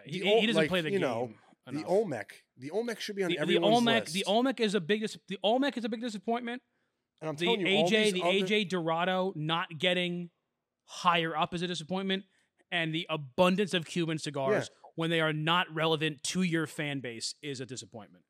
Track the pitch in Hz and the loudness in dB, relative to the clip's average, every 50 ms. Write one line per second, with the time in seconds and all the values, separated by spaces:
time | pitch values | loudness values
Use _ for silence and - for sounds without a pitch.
0 | - 127 151 185 196 190 208 226 214 226 226 160 160 147 175 185 165 151 196 196 | -12 -10 -8 -2 2 4 4 4 4 4 4 2 2 2 2 0 0 0 0 0
1 | 175 139 117 113 123 120 107 104 _ _ _ _ _ 127 127 147 156 - 175 202 | 0 0 0 -2 -4 -6 -8 -14 _ _ _ _ _ -10 -8 -8 -2 0 2 2
2 | 226 196 139 110 101 - - - _ _ _ - 123 143 160 208 233 240 226 - | 2 0 -4 -6 -8 -10 -14 -20 _ _ _ -16 -14 -8 -6 -4 -4 -4 -6 -6
3 | - - 208 196 196 175 175 156 151 170 202 196 170 202 220 240 240 233 226 226 | -8 -8 -4 -2 0 0 0 0 2 2 2 4 6 6 6 6 6 4 4 2
4 | 214 - 156 190 185 170 196 226 247 269 247 - 233 214 185 214 170 147 208 220 | 0 -2 -4 -2 0 2 2 4 4 2 2 0 0 0 0 0 0 0 -2 -2
5 | 220 208 - 175 - - 185 196 - 196 226 262 277 285 - 247 214 240 214 226 | -2 -4 -8 -10 -10 -10 -8 -2 0 2 2 2 2 0 -2 -4 -4 -4 -6 -6
6 | 226 247 208 208 - - 233 240 247 233 240 254 - _ _ _ _ _ _ _ | -6 -8 -8 -6 -4 -2 -2 -2 -4 -6 -8 -10 -12 _ _ _ _ _ _ _
7 | _ _ _ _ 160 156 151 143 170 180 233 220 180 170 190 - 160 175 214 220 | _ _ _ _ -8 -8 -4 -2 2 2 2 2 2 2 4 4 4 4 4 4
8 | 214 214 190 185 170 175 185 196 190 185 214 214 214 160 185 180 165 160 160 165 | 4 4 2 2 2 2 2 2 2 2 2 0 0 0 -2 -2 -2 -2 0 0
9 | 175 185 185 185 185 190 196 151 151 156 165 165 180 - 175 147 151 180 180 180 | 0 0 0 0 0 -2 -2 -4 -2 -2 -2 -2 -2 -6 -6 0 2 2 2 2
10 | 180 175 175 175 175 170 - _ _ _ _ _ _ _ _ _ _ - - - | 0 -2 -4 -6 -8 -10 -14 _ _ _ _ _ _ _ _ _ _ -20 -14 0
11 | - 180 170 170 165 165 160 151 170 170 - 175 175 175 175 156 160 147 185 190 | 2 4 4 4 2 0 0 -2 -2 -2 -2 -4 -4 -4 -6 -8 -6 -6 -6 -4
12 | 196 196 190 190 202 - _ _ _ _ _ _ _ _ 185 175 165 160 156 165 | -2 -2 -2 -4 -4 -10 _ _ _ _ _ _ _ _ -2 -2 -2 -2 -2 -4
13 | 175 - 156 156 147 131 - - 180 180 185 185 214 180 - 180 160 - - 180 | -4 -4 -6 -6 -6 -6 2 4 4 6 6 4 0 0 0 -2 -4 -2 -2 -2
14 | 170 156 160 156 - 156 139 139 - 170 214 185 127 - - _ - - _ - | -2 0 -2 -4 -6 -6 -4 -2 0 2 2 2 0 -4 -10 _ -20 -14 _ -4
15 | 165 165 170 165 160 156 156 151 151 160 170 180 180 - 156 160 156 165 160 151 | -2 0 2 2 2 0 0 0 0 2 2 2 2 0 -2 0 2 2 2 2
16 | 156 156 151 - - - - 180 185 180 160 165 160 147 - - 156 147 143 139 | 0 -2 -4 -4 -6 -4 -2 0 0 2 2 0 -2 -2 -4 -6 -6 -4 -4 -4
17 | 123 127 117 113 - - - - - 151 139 117 131 110 131 113 - 101 - 113 | -6 -8 -8 -8 -8 -8 -10 -8 -10 -10 -8 -8 -8 -10 -10 -12 -14 -14 -16 -18
18 | 101 - 87 90 _ _ | -18 -18 -20 -20 _ _